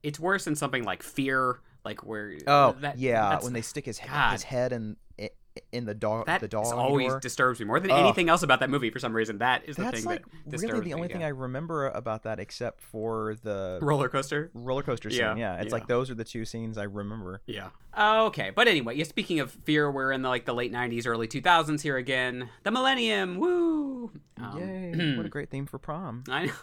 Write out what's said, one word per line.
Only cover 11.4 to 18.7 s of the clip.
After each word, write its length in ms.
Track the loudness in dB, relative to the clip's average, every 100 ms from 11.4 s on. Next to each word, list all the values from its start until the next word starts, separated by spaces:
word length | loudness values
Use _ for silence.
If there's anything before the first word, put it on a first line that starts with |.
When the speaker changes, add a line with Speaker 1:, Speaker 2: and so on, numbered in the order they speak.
| -6 -6 -4 -2 -2
Speaker 2:
about 340 | -4 -4 -6
that, 160 | -6 -8
except 420 | -8 -6 -8 -8
for 540 | -12 -6 -4 -2 -4 -6
the 380 | -6 -4 -4 -2
Speaker 1:
Roller 280 | 2 2 2
coaster? 420 | 0 -2 -4 -4
Speaker 2:
roller 300 | -8 -2 -2
coaster 260 | -2 -4 -2
scene. 100 | 0
Speaker 1:
Yeah, 140 | 0 0
Speaker 2:
Yeah, 180 | -4 -4
it's 120 | -4
Speaker 1:
yeah. 40 |
Speaker 2:
like, 160 | -4 0
those 240 | 0 0
are 40 | -6
the 100 | -8
two 200 | -8 -8
scenes 320 | -6 -8 -6
I 60 |
remember. 580 | -6 -6 -8 -8 -10 -12 -10
Speaker 1:
Yeah. 220 | -12 -12 -16 -12 2
Okay, 540 | 4 6 4 2 -2
but 140 | 4
anyway, 300 | 6